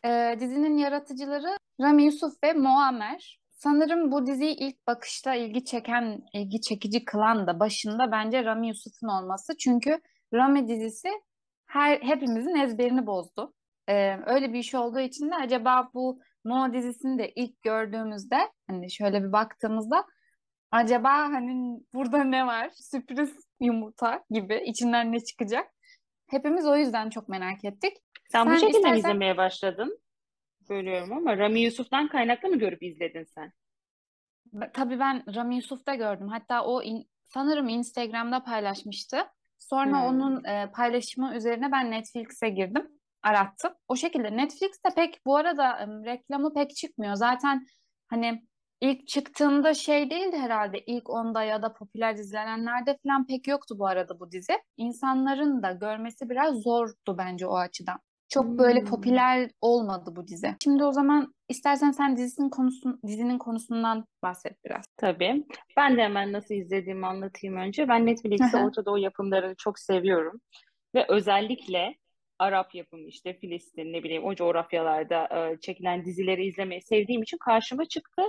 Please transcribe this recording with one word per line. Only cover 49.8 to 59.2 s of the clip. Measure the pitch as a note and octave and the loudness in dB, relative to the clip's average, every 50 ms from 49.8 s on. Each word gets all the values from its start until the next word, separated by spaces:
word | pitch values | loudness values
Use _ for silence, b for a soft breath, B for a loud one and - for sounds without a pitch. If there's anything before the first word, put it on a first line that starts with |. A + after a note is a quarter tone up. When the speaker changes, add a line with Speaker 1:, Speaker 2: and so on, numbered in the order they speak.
| - - D4+ C#4+ D4 C4+ | 2 2 2 2 2 0
Speaker 1:
değildi | D#4 F4 F#4+ F#4+ F4 | -2 -2 -2 -2 -2
herhalde, | D4+ C4 A#3 A3+ G#3+ G#3 G3+ F#3+ - | -2 -2 -2 0 0 -2 -2 -4 -8
ilk | - - A#3+ A#3+ A#3 - | -6 -6 -8 -6 -6 -6
onda | - A3+ A3+ A3+ A3+ A3 G#3+ | -6 -4 -4 -2 -2 -2 0
ya | A3 G#3+ G#3+ | 0 -2 -2
da | G#3 A3+ A3 | -2 -6 -8
popüler | - G#3+ G3+ _ A3 A3+ A3+ A3 | -8 -20 -16 _ -4 -2 -2 -2
izlenenlerde | G#3 G#3 G3 G3+ G#3+ G#3+ A3 A3+ A3+ A3+ A#3 A#3+ B3 A#3+ C4+ C#4+ - _ | -4 -10 -8 -8 -6 -4 -4 -4 -4 -4 -2 -2 -2 0 -2 -4 -2 _
falan | C#4 C#4 C#4 C4 | 0 0 0 0
pek | C4 C4 B3+ C4 | 0 -4 -6 -2
yoktu | C#4 C#4+ C#4+ - - A3+ G3+ | -2 -2 -2 -4 -8 -6 -4
bu | G3 | -2
arada | F#3+ F#3 F#3 F3+ F3+ F3+ E3+ | 0 0 0 -2 -4 -8 -14
bu | F3+ E3+ | -14 -14
dizi. | F3 F#3 F#3 - E4+ A4 _ _ _ | -14 -12 -4 -2 -2 -2 _ _ _
İnsanların | - A3+ A#3+ A#3 A#3 - C4 C4 C4 C4 C4+ C4+ C4+ D4+ D4 C#4 B3 G3 | -8 -8 -8 -6 -2 -2 0 2 2 2 2 0 2 2 0 0 0 -2
da | F#3 | -4
görmesi | F3+ F3+ G3+ G#3+ G#3+ G#3+ A3+ A#3 A#3 - C4+ A#3 | -4 -4 -6 -6 -6 -6 -8 -10 -10 -12 -8 -6
biraz | B3 B3+ D4 D#4+ C#4+ A3 | -2 0 0 0 0 0
zordu | G#3 A#3+ A#3 A#3+ A#3 A3 A3 _ _ - F#3+ | 0 0 2 2 0 -2 -6 _ _ -6 -4
bence | F3 F#3 F#3 F3+ F3 F#3 | -4 -4 -6 -6 -6 -4
o | F3+ G3 | -2 -2
açıdan. | F3+ F3 F3+ - - F3+ F3+ F#3 - _ _ _ _ _ _ | -2 -2 -2 -6 -10 -8 -8 -10 -10 _ _ _ _ _ _
Çok | - C#4 B3 A#3 A#3+ A#3+ | 0 0 0 2 4 6
böyle | B3+ A#3+ A#3+ B3 | 6 8 8 6
Speaker 2:
Hmm. | G#3 | 4
Speaker 1:
popüler | G#3 A#3+ G#3 - B3 B3 B3+ | 2 -4 -2 2 2 4 6